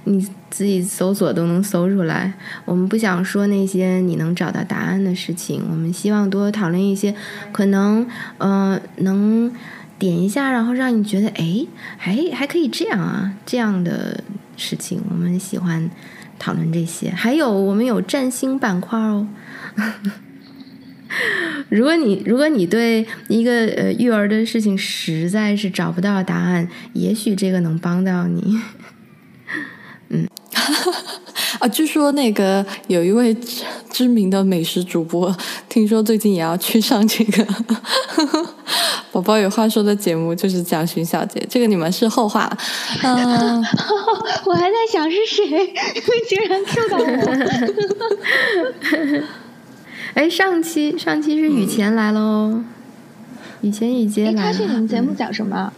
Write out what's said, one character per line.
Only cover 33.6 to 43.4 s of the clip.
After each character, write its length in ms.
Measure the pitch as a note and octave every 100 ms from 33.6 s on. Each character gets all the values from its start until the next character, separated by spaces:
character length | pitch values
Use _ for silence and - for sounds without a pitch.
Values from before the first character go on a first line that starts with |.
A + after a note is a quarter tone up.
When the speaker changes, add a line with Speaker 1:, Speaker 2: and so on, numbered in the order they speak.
| - - -
Speaker 2:
知 180 | - B3+
名 200 | A#3 F#3
的 120 | G3
美 220 | F#3+ F3+
食 180 | D#3+ F#3
主 220 | F3 F3
播， 300 | E3 E3+ F3+ F#3 - - -
听 180 | A#3+ G#3+
说 160 | A3
最 140 | A3 A3
近 180 | G#3
也 60 | F#3
要 160 | E3 F3
去 240 | - A3+
上 260 | G#3+ A3 G#3+
这 180 | -
个 220 | A3 G3 G#3 G3 A3+ A3 - C5 C5+ -
<laughs> 920 | D4 D#4 E4 - - - E5 - -
宝 80 | F#3+
宝 180 | F3+ G#3+
有 100 | G3
话 200 | G3+ A3
说 140 | A3
的 120 | G#3
节 220 | G#3 G3 E3
目， 180 | E3
就 140 | E3+ G3
是 140 | F#3
蒋 240 | E3+ E3 E3
勋 180 | -
小 200 | E3 E3
姐， 200 | E3+ - -
这 120 | B3+
个 60 | A#3
你 100 | G3
们 140 | E3
是 160 | F#3 A3+
后 200 | A3 G#3+
话。 220 | G#3+ - - - - - -
嗯。 600 | C4 B3 B3 A#3+